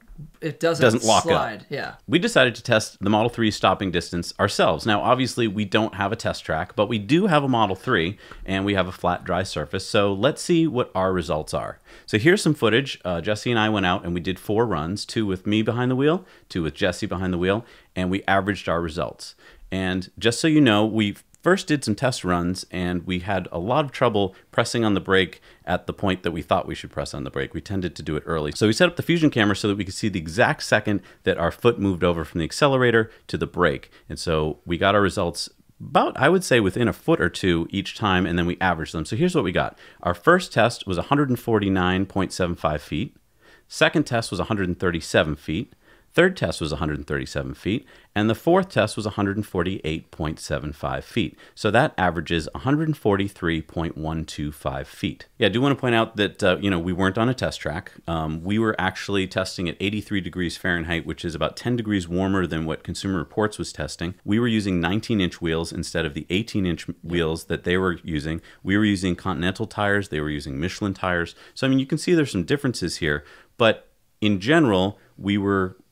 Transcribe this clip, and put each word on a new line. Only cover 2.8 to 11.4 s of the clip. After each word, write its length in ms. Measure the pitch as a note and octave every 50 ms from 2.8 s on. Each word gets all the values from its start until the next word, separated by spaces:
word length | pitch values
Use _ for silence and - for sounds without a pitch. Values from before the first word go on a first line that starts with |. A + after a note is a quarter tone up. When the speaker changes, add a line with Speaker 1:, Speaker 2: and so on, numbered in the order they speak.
| - - - -
Speaker 2:
the 80 | F#2+ G2+
Model 200 | G#2+ G#2+ A2+ A#2+
three 200 | - A#2 A2+ G#2+
stopping 400 | G2+ - - G2+ F#2 - G#2 F#2
distance 420 | E2 F2 - - - F2 E2+ - - -
ourselves. 460 | G2 G2+ - - F3+ A#2+ E2 D2 -
Now, 160 | A#2 G#2 G2+
obviously, 460 | - A#2 B2+ B2+ C3 A2+ - B2+ A#2
we 180 | G#2+ F#2+ G#2+ G#2
don't 300 | F#2 - A2 A2+ - -
have 160 | G2+ G2+ G2
a 40 | A2
test 300 | - - G#2 E2+ - -
track, 300 | - D#2+ D#2 F2 - -
but 120 | G#2+ G#2
we 120 | G#2+ A#2+ G#2+
do 260 | G2+ G2+ C#3+ E3+ G#3
have 180 | G3+ D#3 D3 C#3
a 60 | C3
Model 260 | B2+ A2+ A2 F#2+ F#2
three, 440 | - - C3+ A#2+ F2+ D#2+ F2+ G#2+ - - - - - -
and 180 | F#2 F#2+ F#2+ G2
we 120 | G2+ G2+
have 120 | F#2+ F2+
a 40 | F#2
flat, 320 | F#2 - - F2 F2 - -
dry 180 | - E2+ F2+
surface. 460 | G2 - - - D2 - - F#2+ -
So 260 | - - G#2+ G2+ G2+ G2+
let's 300 | F#2+ A2+ C#3+ D#3 - -
see 240 | - F3 E3 D#3+
what 240 | D#3 A2+ B2+ - - -
our 180 | F#2 F#2+ F#2+
results 400 | F#2 F2+ D#2+ E2+ D#2 D2+